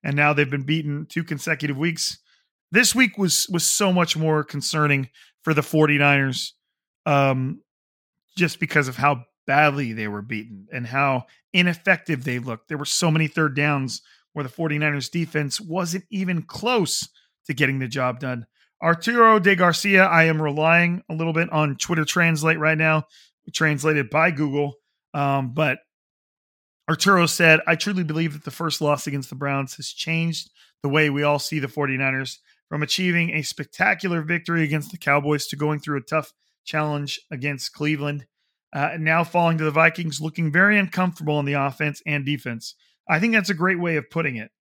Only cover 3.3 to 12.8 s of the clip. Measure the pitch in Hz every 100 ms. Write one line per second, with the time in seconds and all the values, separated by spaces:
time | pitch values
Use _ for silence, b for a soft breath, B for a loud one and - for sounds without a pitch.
3.3 | - - 175 - - 202 180 165 156 156
4.3 | 151 147 143 - 156 147 139 131 b b
5.3 | b - 147 139 156 151 147 143 139 135
6.3 | 123 - _ _ _ _ _ - 143 135
7.3 | 131 131 - _ _ _ _ _ _ _
8.3 | - 175 - 175 151 131 120 143 131 120
9.3 | _ - 139 151 143 123 110 107 104 107
10.3 | 110 113 98 101 135 117 135 139 131 -
11.3 | b _ 185 180 170 - 175 - 147 135
12.3 | 123 120 113 _ 151